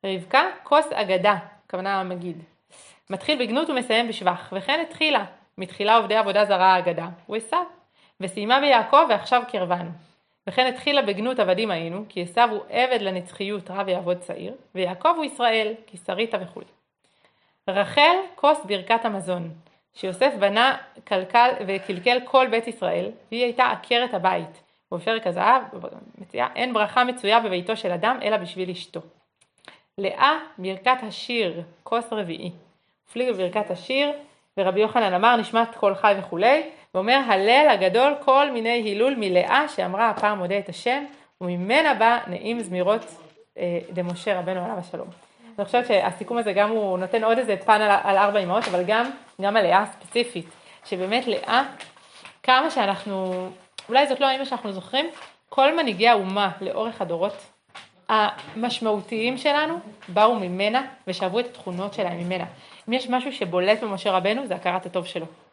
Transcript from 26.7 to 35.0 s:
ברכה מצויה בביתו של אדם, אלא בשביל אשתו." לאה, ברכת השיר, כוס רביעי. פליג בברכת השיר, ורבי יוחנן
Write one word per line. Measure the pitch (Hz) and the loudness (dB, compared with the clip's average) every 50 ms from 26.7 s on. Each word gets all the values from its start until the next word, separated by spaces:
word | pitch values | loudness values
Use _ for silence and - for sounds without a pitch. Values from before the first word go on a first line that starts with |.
ברכה | 240 214 208 208 - 254 247 | 0 0 0 2 2 0 2
מצויה | 247 247 247 - 202 214 233 | 2 -2 -4 0 4 4 4
בביתו | 226 208 185 180 175 196 220 | 4 2 -4 -4 -2 -4 -6
של | 214 - 185 | -4 -2 -4
אדם, | 175 170 185 220 254 - | -2 0 0 -2 -2 0
אלא | - 208 214 | -2 -2 0
בשביל | 202 180 170 - 185 185 180 | -2 -2 -6 -8 -8 -6 -6
אשתו." | 175 175 - - - 170 - - _ _ _ _ _ _ _ _ _ _ _ - - _ _ _ _ - | -8 -12 -14 -14 -14 -14 -14 -14 _ _ _ _ _ _ _ _ _ _ _ -20 -20 _ _ _ _ -4
לאה, | 196 190 - - - 285 311 311 - - - - | -4 -4 2 4 4 4 4 0 -6 -14 -14 -8
ברכת | 180 190 190 190 - 254 254 254 | -8 -8 -8 -2 0 0 0 0
השיר, | 240 214 180 - - - 240 233 214 175 156 170 170 - _ _ | -2 -12 -12 -12 -8 -4 -2 0 0 -2 -2 -6 -12 -14 _ _
כוס | _ - 226 233 233 233 | _ -4 -4 -4 -4 -4
רביעי. | 226 214 196 170 165 - - 180 175 - - _ _ _ _ _ _ _ _ _ | -6 -6 -6 -6 -8 -8 -10 -12 -12 -14 -20 _ _ _ _ _ _ _ _ _
פליג | - 233 254 254 | -6 -4 -2 -2
בברכת | 220 185 185 175 180 220 208 - | 0 -2 -2 -2 -2 -2 -2 -2
השיר, | 185 180 - - 262 269 285 294 294 294 - _ _ _ _ _ _ | -6 -10 -6 -2 0 0 0 0 -2 -8 -12 _ _ _ _ _ _
ורבי | 196 190 190 180 202 | 0 0 0 2 2
יוחנן | 214 214 - 247 | 0 2 2 2